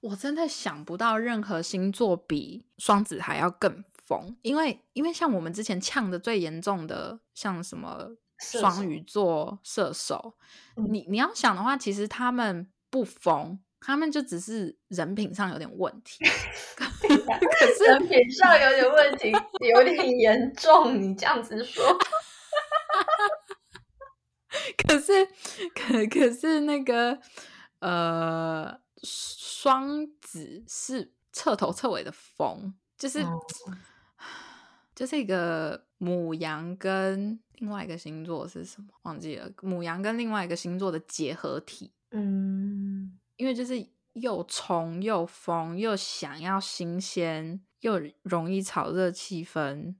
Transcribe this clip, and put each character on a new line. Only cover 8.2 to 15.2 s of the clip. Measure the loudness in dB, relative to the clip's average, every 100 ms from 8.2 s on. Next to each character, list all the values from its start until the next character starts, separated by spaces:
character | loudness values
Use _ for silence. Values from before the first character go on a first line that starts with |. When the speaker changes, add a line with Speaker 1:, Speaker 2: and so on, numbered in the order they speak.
| _ _
Speaker 2:
射 | -8 0
手。 |
Speaker 1:
双 | 2 2 -4
鱼 | -6
座、 | -6 -2 0 0 -4 -8
射 | -10 -4 -4
手， | -4 -6 -8 -8 _ _ -20 -20 -6
Speaker 2:
嗯。 | -4
Speaker 1:
你， | -4 -2
你 | -2
要 | -2
想 | 2 0
的 | 2
话， | 0 -2
其 | -2
实 | -4 -6
他 | -4 -2
们 | 0 -2 -4 -8 _ _
不 | -4
疯， | -4 -2 0 0 0 -10 _ _
他 | -4
们 | 0 0
就 | -2
只 | -4 -6
是 | -6 -6 -6 -8 _
人 | -6 -4
品 | -2